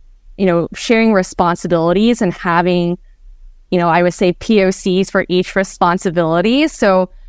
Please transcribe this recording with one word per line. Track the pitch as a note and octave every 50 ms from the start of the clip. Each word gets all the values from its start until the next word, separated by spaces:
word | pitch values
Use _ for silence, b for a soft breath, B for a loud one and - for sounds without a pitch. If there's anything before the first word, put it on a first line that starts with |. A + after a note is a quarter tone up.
| - - - - _ - - -
you | -
know, | F#3 E3+ E3+ D#3 - -
sharing | - - - A#3 A3+ A3+ A3+
responsibilities | G#3+ F#3 F#3 - - - F3+ E3+ F3 - - E3+ E3+ E3 D#3+ E3+ F3+ G3 A3 A#3+ A#3+ -
and | A3 F3
having, | - - - F3+ E3 F3 E3+ F3+ F3+ F3 F3 F3 F3 - - - - _ - - - - - - - - - -
you | F#3+ F3
know, | E3+ E3+
I | E3 F3
would | F3 F3 -
say | - G3 F3+
P | E3+ - - - A3 G3+
O | F#3+ F#3
Cs | F#3+ - - G3 F3+ F#3+ F#3+ -
for | - F#3+ - -
each | F3+ F3+ F3+ - -
responsibility. | F#3+ G3 - - - F3+ F3 F3 F#3 - F#3+ D#3+ F3 E3 D#3+ E3 F3 F3+ A3+ B3 C#4+ D#4
So | D4+ - - A#3 G3+ F#3 F#3 F#3 - - - -